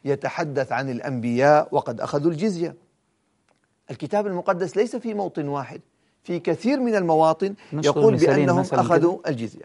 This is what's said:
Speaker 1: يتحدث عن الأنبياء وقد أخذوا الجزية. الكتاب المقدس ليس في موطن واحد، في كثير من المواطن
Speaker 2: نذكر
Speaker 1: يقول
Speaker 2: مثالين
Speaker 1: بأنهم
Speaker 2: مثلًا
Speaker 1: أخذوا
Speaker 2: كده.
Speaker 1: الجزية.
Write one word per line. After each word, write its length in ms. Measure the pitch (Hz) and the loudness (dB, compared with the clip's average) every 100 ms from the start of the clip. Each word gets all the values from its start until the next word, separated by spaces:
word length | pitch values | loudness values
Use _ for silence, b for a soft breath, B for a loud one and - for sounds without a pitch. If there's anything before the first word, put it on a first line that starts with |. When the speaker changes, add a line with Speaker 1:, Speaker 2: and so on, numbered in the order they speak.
Speaker 1:
يتحدث 680 | 131 139 135 - 165 139 127 | -4 -4 -4 -6 -4 -2 -2
عن 180 | 123 135 | -2 -4
الأنبياء 760 | 123 135 127 117 120 139 151 160 | -6 -6 -4 -2 2 6 6 4
وقد 280 | 143 - 117 | -2 -2 -4
أخذوا 300 | - 147 151 | -4 -2 0
الجزية. 440 | 156 214 175 165 147 _ _ _ _ _ _ _ _ _ _ - | 0 -2 -2 -6 -8 _ _ _ _ _ _ _ _ _ _ -18
الكتاب 360 | 127 147 208 208 | -12 -4 -2 -2
المقدس 500 | 180 175 185 185 - | -2 -2 -2 -2 -2
ليس 200 | 233 247 | -2 -2
في 180 | 226 | -6
موطن 340 | 208 185 - 143 | -6 -6 -6 -4
واحد، 320 | 143 123 - - _ _ _ | -4 -8 -12 -20 _ _ _
في 140 | - 175 | -8 -6
كثير 420 | 165 160 226 285 | -2 -2 0 0
من 140 | 247 | 0
المواطن 600 | 214 175 160 160 160 196 202 B | 0 2 4 4 2 -4 -6 B
Speaker 2:
نذكر 140 | 147 147 | -2 0
Speaker 1:
يقول 280 | 147 147 | 4 4
Speaker 2:
مثالين 320 | 131 160 139 139 | 4 4 4 4
Speaker 1:
بأنهم 140 | - | 2
Speaker 2:
مثلًا 200 | 185 143 | 2 0
Speaker 1:
أخذوا 380 | 123 170 165 185 | 2 4 2 0
Speaker 2:
كده. 120 | - | -6
Speaker 1:
الجزية. 340 | 127 113 - | -6 -8 -12